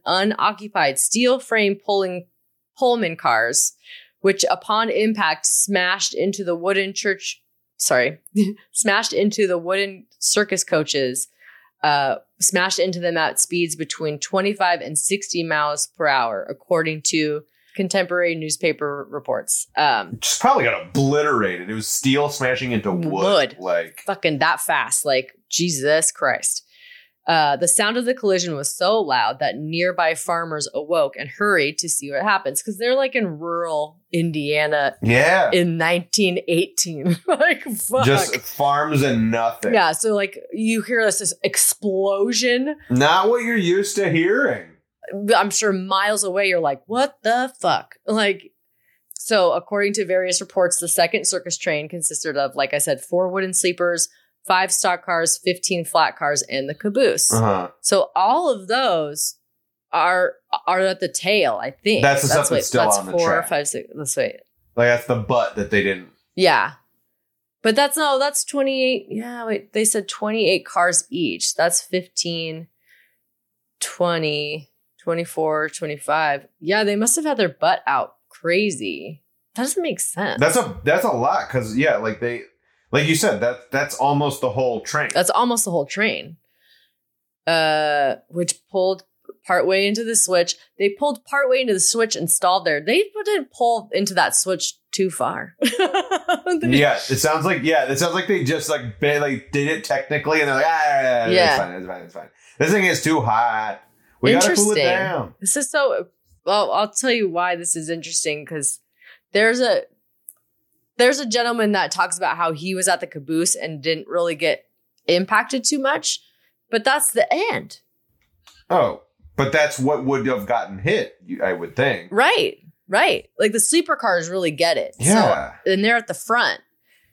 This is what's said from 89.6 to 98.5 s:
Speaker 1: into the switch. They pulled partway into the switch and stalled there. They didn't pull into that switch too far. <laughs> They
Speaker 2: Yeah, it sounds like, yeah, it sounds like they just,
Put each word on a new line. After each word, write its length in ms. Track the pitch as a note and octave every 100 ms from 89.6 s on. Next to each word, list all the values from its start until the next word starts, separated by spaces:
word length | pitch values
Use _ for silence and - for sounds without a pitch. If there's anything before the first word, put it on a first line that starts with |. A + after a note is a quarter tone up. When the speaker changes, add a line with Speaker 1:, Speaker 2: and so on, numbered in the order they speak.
| E3+ F#3+ G3+
Speaker 1:
into 160 | G#3+
the 120 | A3+ A3
switch. 400 | - F3+ F3 - _ -
They 100 | G3+
pulled 340 | G3+ D4 A3+ -
partway 360 | C#4 C4 C4
into 120 | B3
the 60 | F#3+
switch 360 | - A#3 A3 -
and 140 | E3+
stalled 360 | - F3+ F#3 E3+
there. 160 | D3
They 220 | D#3 E4 G#4 G#4+
didn't 280 | G#4 G4 C4
pull 360 | - A#3 A3+ -
into 200 | G3 G3+ F3+
that 200 | B2+ -
switch 380 | F#3 F3+ - - _
too 180 | - F#3+
far. 460 | - B2+ - - -
<laughs> 20 | C4 A#4+ F#4 G4 - F#4 - F4 F4+ E4
They 160 | - C4+
Speaker 2:
Yeah, 180 | C#3+ -
it 220 | - C3
sounds 260 | D#3 D#3 F3
like, 180 | D3
yeah, 220 | D3+ D#3 C3
it 120 | C3+
sounds 160 | E3+
like 140 | F3+ F#3
they 160 | F3+
just, 260 | C3